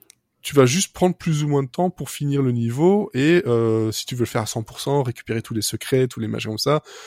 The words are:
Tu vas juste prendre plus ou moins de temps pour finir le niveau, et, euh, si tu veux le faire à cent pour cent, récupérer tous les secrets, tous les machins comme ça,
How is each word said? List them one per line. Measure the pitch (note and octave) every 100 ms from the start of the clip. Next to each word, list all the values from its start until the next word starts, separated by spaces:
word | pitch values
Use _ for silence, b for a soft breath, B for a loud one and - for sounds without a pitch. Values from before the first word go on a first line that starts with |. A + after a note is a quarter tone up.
| _ _ _ _
Tu | - C#3+
vas | B2+
juste | E3 -
prendre | - F3+
plus | E3+ E3+ D3+
ou | D3+
moins | C#3+
de | C3+
temps | - F3+
pour | - C#3
finir | - D3 C#3
le | C3
niveau, | A#2+ A#2 B2 F3 G3+ G3+
et, | B2+ D3 F3 A#2+
euh, | A#2 A2+ A2 A2
si | - -
tu | B2
veux |
le | A#2
faire | A#2+
à | G#2+
cent | A#2
pour | A2 -
cent, | - C#3+
récupérer | B2 - - A2+
tous | -
les | A2
secrets, | - A#2 - C3 B2+
tous | -
les | G#2+
machins | A2 A2+
comme | G#2+
ça, | C#3 D3+ B B